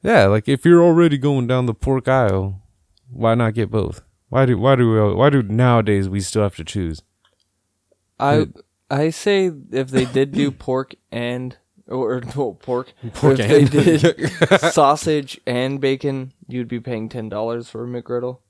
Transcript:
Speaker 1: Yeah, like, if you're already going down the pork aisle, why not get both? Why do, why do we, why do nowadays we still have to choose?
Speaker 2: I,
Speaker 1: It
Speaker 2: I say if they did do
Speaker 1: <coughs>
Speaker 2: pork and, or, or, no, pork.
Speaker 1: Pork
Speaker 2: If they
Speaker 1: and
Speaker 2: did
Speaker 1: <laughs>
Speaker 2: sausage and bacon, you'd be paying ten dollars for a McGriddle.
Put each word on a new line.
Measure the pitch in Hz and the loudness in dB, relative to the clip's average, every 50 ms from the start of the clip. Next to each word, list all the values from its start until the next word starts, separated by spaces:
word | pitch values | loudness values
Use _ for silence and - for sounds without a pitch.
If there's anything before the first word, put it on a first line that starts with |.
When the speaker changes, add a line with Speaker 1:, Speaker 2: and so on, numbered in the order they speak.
| - | 0
Speaker 1:
Yeah, | 196 233 170 98 | 2 4 4 4
like, | 98 104 107 - | 4 2 2 2
if | - 139 131 - | 0 -2 2 4
you're | 170 175 170 170 | 6 6 6 6
already | 175 165 170 170 165 147 | 6 6 4 4 4 2
going | 139 127 147 143 135 123 | 0 0 0 0 0 0
down | 117 127 127 127 | 0 0 0 0
the | 120 107 | -2 -4
pork | _ - 135 135 131 - | _ -2 -2 -2 -2 0
aisle, | 135 131 131 120 101 95 95 95 98 95 95 _ _ _ _ _ _ _ _ _ 127 | 0 2 2 2 2 0 0 -2 -4 -8 -12 _ _ _ _ _ _ _ _ _ _
why | 123 - 110 113 113 | -8 -2 0 2 2
not | 120 117 113 107 | 2 0 0 0
get | 117 107 - | -2 -4 -2
both? | 107 110 - - - - _ _ _ _ _ _ | -2 -4 -4 -4 -8 -12 _ _ _ _ _ _
Why | - 131 135 | 0 0 2
do, | 123 123 - | 2 2 2
why | 110 135 135 | 2 2 4
do | 123 123 113 | 4 4 2
we, | 110 110 107 104 90 | 4 2 2 2 2
why | 90 127 147 | 2 2 2
do | 143 135 | 2 2
nowadays | 110 98 107 117 127 123 120 113 110 104 104 98 98 | 0 0 0 2 2 4 4 2 2 2 0 0 0
we | 95 95 101 | -2 -4 -6
still | 95 - - 110 104 | -6 -4 -2 -2 -2
have | 98 - | -2 -4
to | - 85 | -8 -14
choose? | - - 104 90 80 80 - _ _ _ _ _ _ _ _ _ _ _ _ _ _ _ _ _ _ _ _ _ _ _ - | -8 -6 -6 -6 -6 -8 -10 _ _ _ _ _ _ _ _ _ _ _ _ _ _ _ _ _ _ _ _ _ _ _ -4
Speaker 2:
I, | 127 139 147 | -2 0 2
Speaker 1:
It | 120 95 - - - _ _ _ _ _ _ | 0 0 -2 -8 -20 _ _ _ _ _ _
Speaker 2:
I | 139 139 151 160 | -4 -2 -2 -2
say | 160 - - 208 202 196 190 180 160 139 131 - | -4 -4 -2 0 2 2 0 0 -4 -8 -14 -6
if | - 131 131 131 | -6 -6 -4 0
they | 131 131 127 | 0 -2 -2
did | 123 127 135 135 139 139 | 0 0 -2 -2 0 0
do | - 143 143 | -2 -2 -2
Speaker 1:
<coughs> | 131 - - - | -4 -6 -6 -4
Speaker 2:
pork | 127 131 131 _ - _ _ _ | -4 -4 -4 _ -16 _ _ _
and, | - 117 120 120 123 123 127 127 - _ _ _ _ _ _ | -10 -8 -8 -6 -8 -8 -10 -12 -14 _ _ _ _ _ _
or, | - - 131 131 110 123 | -10 -6 -4 -4 -4 -4
or, | 127 | -6
no, | 120 120 - 143 139 113 90 | -8 -8 -6 -6 -6 -6 -6
pork. | _ - - 123 123 131 - _ _ - 117 - | _ -8 -6 -4 -4 -6 -8 _ _ -14 -14 -8
Speaker 1:
Pork | - - 147 135 131 | 2 2 2 4 4
Speaker 2:
If | 107 | 2
they | 107 151 143 | 4 4 6
Speaker 1:
and | 147 120 | 4 4
Speaker 2:
did | 139 - - 180 160 147 165 170 - - 156 151 - - 170 - 202 180 | 4 2 4 4 4 4 2 0 0 0 -6 -6 -2 -2 2 2 2 2
Speaker 1:
<laughs> | - 170 | 2 0
Speaker 2:
sausage | - 170 147 139 151 151 - 165 151 151 139 131 - - _ | 2 4 4 4 2 0 0 -2 -2 -2 -4 -6 -16 -12 _
and | - 123 123 127 131 139 139 | -6 -4 -2 -2 -4 -4 -2
bacon, | 139 135 139 131 - 143 135 135 131 131 _ _ - | -2 -2 -2 -2 -4 -6 -6 -6 -10 -12 _ _ -18
you'd | - 123 123 120 | -10 -8 -8 -8
be | 117 120 117 | -6 -8 -10
paying | 113 131 120 110 110 110 | -8 -8 -8 -8 -8 -10
ten | - 123 110 | -10 -12 -10
dollars | 110 101 104 110 117 117 120 117 - | -8 -8 -6 -6 -6 -6 -8 -10 -12
for | - 113 120 | -14 -12 -12
a | |
McGriddle. | 123 123 120 117 - 123 120 123 127 127 _ _ | -10 -10 -12 -8 -6 -6 -6 -6 -6 -10 _ _